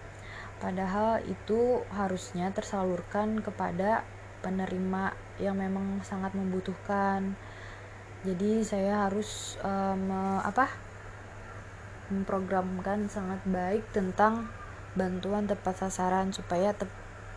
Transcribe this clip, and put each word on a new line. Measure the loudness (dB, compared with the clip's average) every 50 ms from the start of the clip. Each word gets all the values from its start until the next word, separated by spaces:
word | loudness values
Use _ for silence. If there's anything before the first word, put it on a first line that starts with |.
| -8 -12 -12 -12 -12 -10 -10 -10 -10 -10 -8 -4
Padahal | -2 -2 0 0 2 2 2 4 4 4 4 2 2
itu | -2 -4 -4 0 2 4 6 6 6 4 4 0 -2
harusnya | -2 0 0 2 0 -2 -4 -4 -2 -2 0 0 0
tersalurkan | -2 -2 -2 0 0 2 2 0 0 -2 -2 0 0 2 2 2 0
kepada | -2 -2 -2 -2 -2 0 0 2 4 4 4 4 2 -4 -10 -14 -14 -14 -10 -6 -4
penerima | -2 0 0 0 0 0 0 0 0 0 0 0 -2 -2 -6 -10 -10 -6 -2
yang | 0 0 0
memang | 0 0 0 0 0 0 0 -2 -2 -4
sangat | -4 -2 -2 -2 0 0
membutuhkan. | 0 0 0 0 0 0 -2 -4 -4 -2 0 2 4 4 4 4 2 0 -2 -2 -4 -8 -12 -12 -12 -12 -12 -12 -12 -12 -14 -14 -14 -14 -14 -10 -6
Jadi | -2 -2 0 2 4 4 4 4
saya | 2 2 2 2 4 4 4 4 4 4
harus, | 2 0 0 -2 -4 -8 -8 -8 -6 -4 -2
eh, | 0 0 2 2 2 2
me-, | 2 2 0 0 2 2 2 2 2 2
apa, | 4 4 4 4 4 2 -4 -10 -12 -14 -12 -12 -12 -12 -12 -14 -14 -12 -12 -12 -12 -12 -12 -12 -12 -14 -14 -14 -12 -12 -10 -6 -2 -2
memprogramkan | 0 0 0 0 0 0 2 2 2 2 0 0 -2 0 0 0 0 0 0
sangat | -2 -4 -4 -2 -4 -2 0 0
baik | 2 2 2 2 2 2 0 0
tentang | 0 0 0 2 4 6 6 6 6 2 -2 -6 -8 -10 -12 -12 -12 -12 -10 -4 0
bantuan | 0 0 0 0 -2 0 0 0 2 2 2
tepat | 0 0 0 -2 -2 0
sasaran | -2 -2 0 0 2 4 4 4 2 2
supaya | -2 -4 -2 0 2 4 4 4 2
tep-, | 2 -2 -6 -6 -10 -12 -12 -12 -12 -12 -8 -2